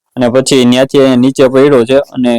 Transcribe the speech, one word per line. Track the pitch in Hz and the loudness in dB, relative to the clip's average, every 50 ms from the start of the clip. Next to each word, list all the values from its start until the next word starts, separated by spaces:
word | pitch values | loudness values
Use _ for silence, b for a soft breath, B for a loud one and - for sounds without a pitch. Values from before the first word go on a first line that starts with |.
| _ _ _ | _ _ _
અને | 127 123 120 | -4 -2 -2
પછી | 113 131 127 - 143 131 123 | 0 -2 -2 0 0 0 2
ન્યાથી | 120 123 127 135 - - 143 | 2 2 0 0 0 0 0
અહીંયા | 135 135 131 | 0 0 0
નીચે | 123 123 135 135 - 135 127 | 0 0 0 0 0 0 0
પડ્યો | 131 131 139 147 143 123 117 | 2 2 2 2 2 0 0
છે | - 131 139 | 0 0 -2
અને | 139 - - 131 123 120 120 | -2 -4 -6 -6 -4 -4 -4